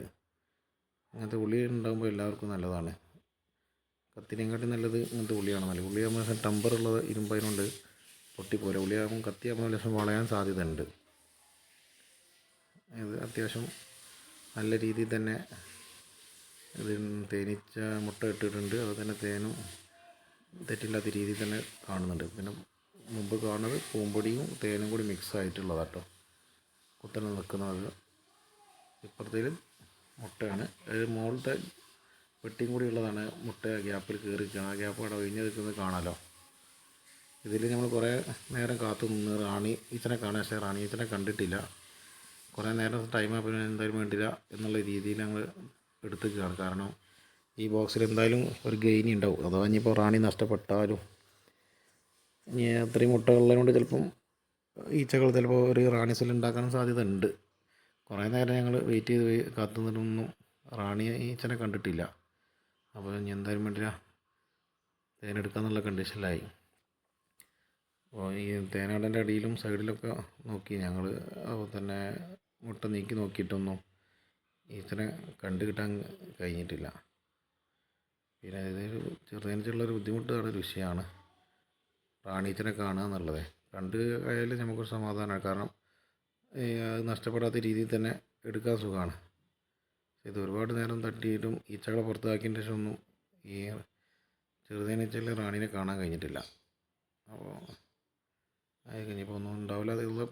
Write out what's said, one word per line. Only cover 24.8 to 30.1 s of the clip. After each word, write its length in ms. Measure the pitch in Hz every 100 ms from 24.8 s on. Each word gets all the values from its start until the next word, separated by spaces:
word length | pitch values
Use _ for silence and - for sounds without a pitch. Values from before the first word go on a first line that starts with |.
| 107
കൂടി 120 | 110 107
മിക്സ് 240 | 92 - 104
ആയിട്ടുള്ളതാട്ടോ 600 | 92 90 95 80 80 90 - - _ _ _ _ _ _ _ _
കുത്തനെ 280 | 107 110 104
നിൽക്കുന്നത്. 500 | 98 92 101 98 92 101 - _ _ _ _ _ _ - - - _ 104
ഇപ്പുറത്തേൽ 400 | - - 110 123 170 - _ - _ _